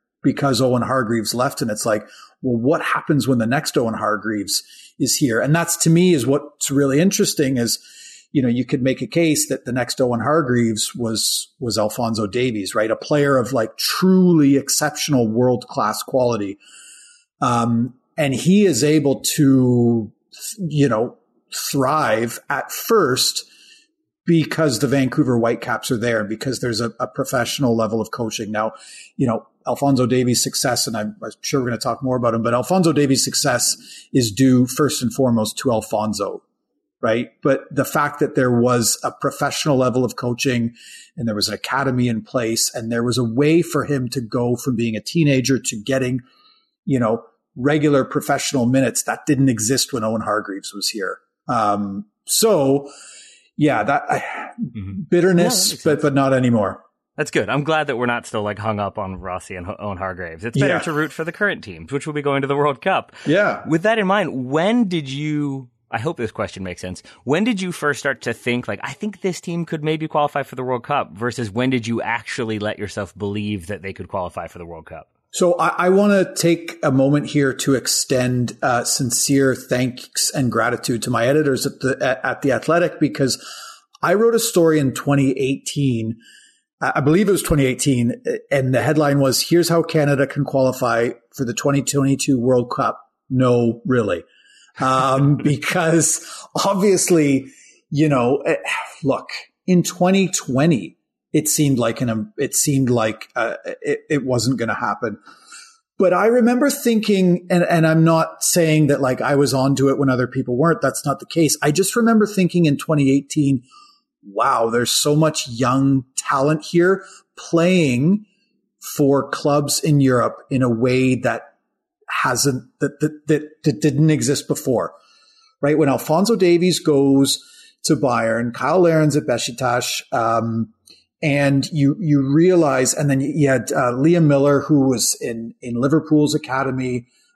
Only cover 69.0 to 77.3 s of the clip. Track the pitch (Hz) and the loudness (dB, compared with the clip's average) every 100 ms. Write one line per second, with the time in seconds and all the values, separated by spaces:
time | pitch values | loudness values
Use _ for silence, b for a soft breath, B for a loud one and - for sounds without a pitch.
69 | 214 202 190 170 - 170 165 160 151 156 | -10 -6 -6 -6 -8 -6 -6 -6 -4 -4
70 | 156 156 147 - 131 127 127 127 - 143 | -4 -2 -2 -2 -8 -8 -6 -6 -2 -4
71 | 110 90 120 113 113 101 127 131 110 113 | -4 -6 -6 -4 -6 -2 0 0 -2 -4
72 | 95 117 - - 113 110 104 - 101 - | -4 -6 -6 -8 -6 -4 -6 -6 -8 -8
73 | 101 - 101 101 104 104 85 101 95 95 | -10 -8 -6 -6 -6 -6 -8 -12 -12 -14
74 | 87 98 87 - 82 92 85 82 82 82 | -10 -8 -8 -10 -12 -14 -16 -16 -18 -20
75 | - _ _ - 180 175 160 - 180 190 | -20 _ _ 0 0 2 0 0 2 4
76 | 208 202 185 - 165 165 - - 156 135 | 4 2 0 0 0 0 -4 -6 0 2
77 | 135 147 110 | 2 2 0